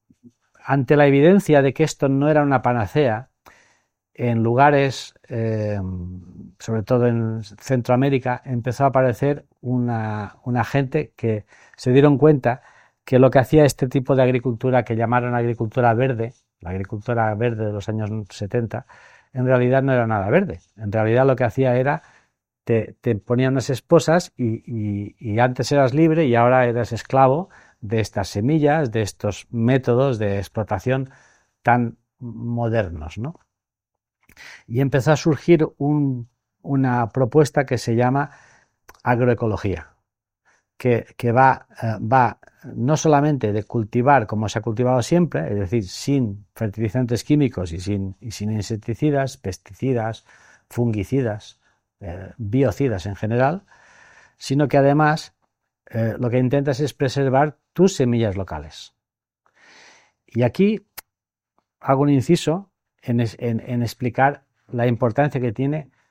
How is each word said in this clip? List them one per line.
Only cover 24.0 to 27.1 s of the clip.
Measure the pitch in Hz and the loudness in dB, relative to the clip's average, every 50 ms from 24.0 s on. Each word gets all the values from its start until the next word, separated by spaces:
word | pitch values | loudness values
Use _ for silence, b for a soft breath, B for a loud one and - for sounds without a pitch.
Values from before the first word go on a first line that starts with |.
| - 156 160 180 - - _ | 4 4 2 0 0 -4 _
y, | - 123 113 113 - - | -6 -4 -4 -4 -6 -8
y, | - 117 110 104 104 101 101 104 - - _ | -10 -8 -6 -4 -4 -4 -6 -8 -10 -12 _
y | 127 110 104 | -8 -4 0
antes | 113 123 127 127 - 123 - | 0 0 0 0 -2 -4 0
eras | 143 143 135 123 123 | 2 2 2 2 2
libre | 151 165 160 160 170 160 | 2 2 2 2 2 2
y | 120 117 | 2 2
ahora | 117 117 123 127 127 123 | 4 4 4 4 4 2
eras | 120 117 120 117 - | 2 0 -2 -4 -4
esclavo | 117 110 - - | -6 -10 -6 -2